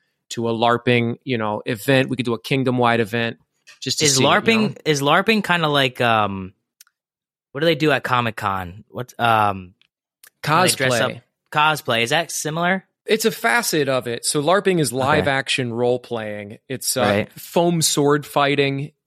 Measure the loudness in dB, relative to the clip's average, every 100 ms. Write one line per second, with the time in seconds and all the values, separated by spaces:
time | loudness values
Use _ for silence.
0 | _ _ -14 -6 -4 0 0 0 2 2
1 | 0 -4 -6 -4 -4 -6 -6 -6 0 2
2 | 2 -2 -4 -4 -2 -2 0 0 2 2
3 | 0 -2 -4 -8 _ _ _ -12 -8 -2
4 | 0 4 4 4 2 2 0 -4 -2 0
5 | 2 2 4 0 0 0 2 2 0 2
6 | 2 2 0 -2 -10 -16 _ _ _ _
7 | _ _ _ _ _ -2 0 2 2 2
8 | 2 0 0 -2 -4 -4 -6 -12 -16 -12
9 | -12 -2 2 4 2 0 -8 _ _ _
10 | _ _ -20 _ -2 2 2 2 0 0
11 | -2 -6 -18 _ -6 0 2 0 -2 -2
12 | 0 0 -2 -6 -6 -2 -2 -2 -6 _
13 | -2 0 0 -2 -2 -2 0 0 0 -2
14 | -2 -6 -4 -2 2 2 2 2 0 0
15 | 0 2 2 -2 -2 -4 -2 -2 0 0
16 | -2 -8 -6 -8 -12 -14 -12 -8 -4 0
17 | 2 2 -2 -8 -4 0 2 2 0 2
18 | 2 2 0 0 2 2 0 -2 -8 _